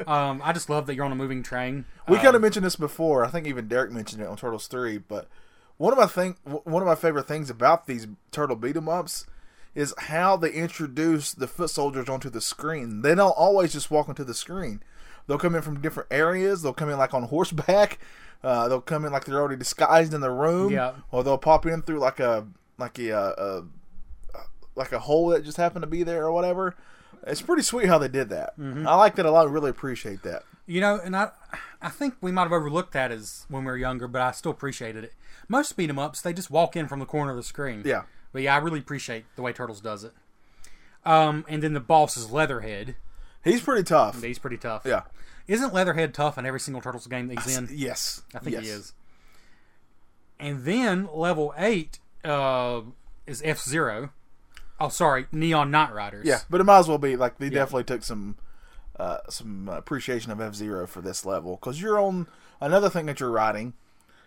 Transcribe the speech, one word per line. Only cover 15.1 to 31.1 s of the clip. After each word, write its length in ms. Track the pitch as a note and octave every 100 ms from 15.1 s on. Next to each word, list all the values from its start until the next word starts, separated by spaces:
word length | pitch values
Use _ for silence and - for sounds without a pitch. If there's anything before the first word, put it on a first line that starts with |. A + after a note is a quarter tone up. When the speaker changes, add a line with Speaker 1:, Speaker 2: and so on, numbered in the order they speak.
| - -
Speaker 2:
They'll 100 | C#3+
come 180 | F3 E3
in 60 |
from 180 | D#3 C#3+
different 300 | D#3 - -
areas. 500 | C3+ D#3+ F#3 F#3+ G3
They'll 120 | D3+
come 160 | B2 D3+
in, 80 | C#3
like, 160 | C3
on 100 | C3+
horseback. 760 | A#2 C#3+ F3+ D3+ C#3+ F#3+ G#3 - - - - -
Uh, 240 | C3 B2 A#2
they'll 140 | B2+
come 240 | - D#3 D3+
in 80 |
like 100 | C#3
they're 160 | C#3 C#3
already 160 | C#3+ C3+
disguised 580 | B2 - D3+ E3 E3
in 60 | D#3
the 120 | C3+
room. 420 | B2+ D3+ F3 G3
Speaker 1:
Yeah. 180 | E3 B2+ - -
Speaker 2:
Or 140 | B2+
they'll 140 | B2+ C3+
pop 280 | - D#3 E3
in 180 | E3
through, 160 | - D#3
like, 200 | C3 -
a, 280 | B2+ A2+ G#2+ F2+ _ -
like 220 | A#2+ -
a, 140 | A#2 G#2+
uh, 440 | G2 - G2 F#2+ E2+ - - - - - -
a, 60 | - - - - -
like 160 | C3
a 80 | B2
hole 300 | G#2+ D3+ E3+
that 160 | E3 D3+
just 100 | D3
happened 280 | F3 E3+
to 40 | D#3
be 160 | E3
there 220 | E3+ E3+ D#3
or 80 |
whatever. 420 | E3+ F3+ F3+ F#3 - - - - - -
It's 140 | D3
pretty 220 | - E4+
sweet 220 | A#3 A#3+ G3
how 100 | E3
they 100 | C3+
did 220 | C3+ A#2+
that. 280 | F2 - -
Speaker 1:
Mm-hmm. 300 | C#3+ C3 D#3
Speaker 2:
I 80 | E3+
like 200 | G#3+ G#3+
that 80 | E3
a 40 |
lot. 140 | D#3+ D#3
I 60 |
really 180 | D3 C#3+
appreciate 540 | A#2 C#3 A#2+ - G2+
that. 200 | G2 E2+ - - -
Speaker 1:
You 140 | F3
know, 200 | G3+ G#3
and 120 | F#3